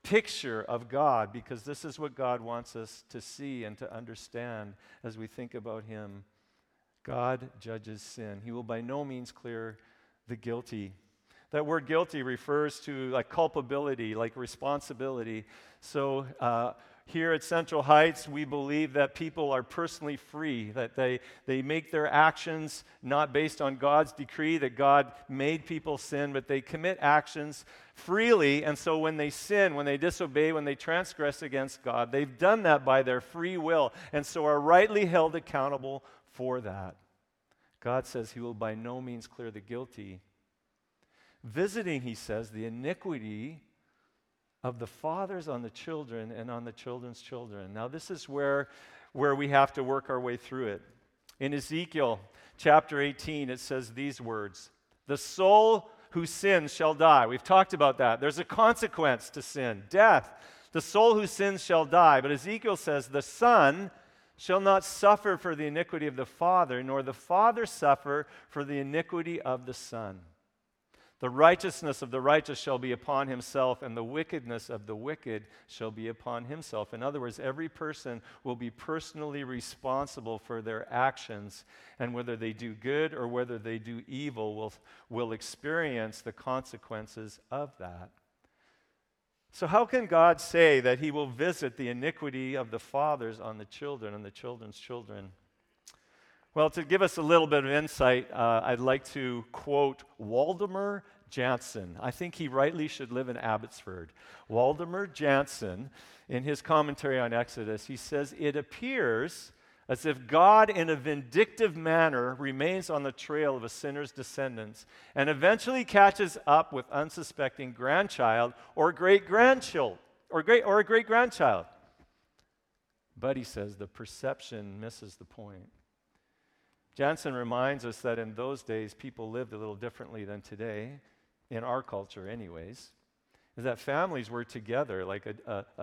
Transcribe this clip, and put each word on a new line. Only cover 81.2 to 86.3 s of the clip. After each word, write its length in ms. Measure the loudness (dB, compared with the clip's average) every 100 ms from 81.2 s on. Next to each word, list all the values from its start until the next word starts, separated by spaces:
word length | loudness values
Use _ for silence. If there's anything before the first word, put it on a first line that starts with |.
| -10 -14 -14 -18 -20 -20 -18 -10
and 160 | -8
whether 220 | -6 -8 -6
they 160 | -8
do 220 | -8 -12
good 400 | -8 -4 -2 -2
or 140 | -4 -6
whether 300 | -4 -4 -6
they 220 | -8 -10
do 220 | -10 -14 -12
evil 500 | -10 -8 -6 -8 -6
will, 180 | -10 -12 _ -20 -10
will 220 | -6 -4
experience 880 | -6 -12 -10 -6 -4 -2 -4 -6 -10
the 140 | -14